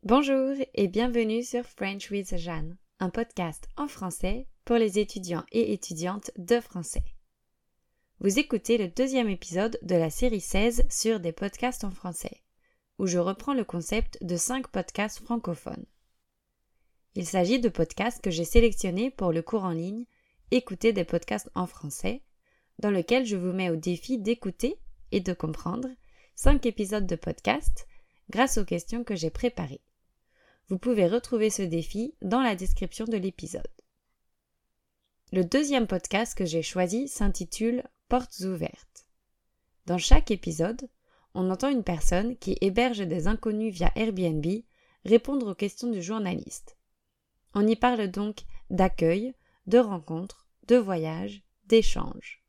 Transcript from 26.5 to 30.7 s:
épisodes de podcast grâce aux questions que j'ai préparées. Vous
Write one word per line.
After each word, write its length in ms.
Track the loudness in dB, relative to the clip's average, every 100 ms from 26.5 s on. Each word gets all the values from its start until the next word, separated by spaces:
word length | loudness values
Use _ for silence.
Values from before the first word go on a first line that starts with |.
| 6 4
épisodes 400 | -2 -4 -2 -2
de 100 | -2
podcast 720 | -6 -4 0 2 2 2 -2 -20 _ _ -8
grâce 260 | 0 2 2
aux 80 | 0
questions 380 | -2 -4 -8
que 120 | -4 -4
j'ai 140 | -2
préparées. 520 | -2 -4 -2 -8 -10 _ _ _ _ _ _ _ _
Vous 100 | _